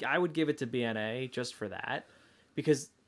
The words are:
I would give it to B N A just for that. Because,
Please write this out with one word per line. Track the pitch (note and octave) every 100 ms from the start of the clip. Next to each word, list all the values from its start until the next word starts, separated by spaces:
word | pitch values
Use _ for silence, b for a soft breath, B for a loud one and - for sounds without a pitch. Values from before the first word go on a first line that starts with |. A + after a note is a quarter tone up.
I | A#2+ D3+
would | F3+
give | D#3 D#3
it | D3
to | B2+
B | B2
N | A#2 A2
A | G#2+ A#2+ C3
just | - B2 -
for | G#2
that. | F#2+ - C3+ - b b b b
Because, | - D#3 C#3+ - _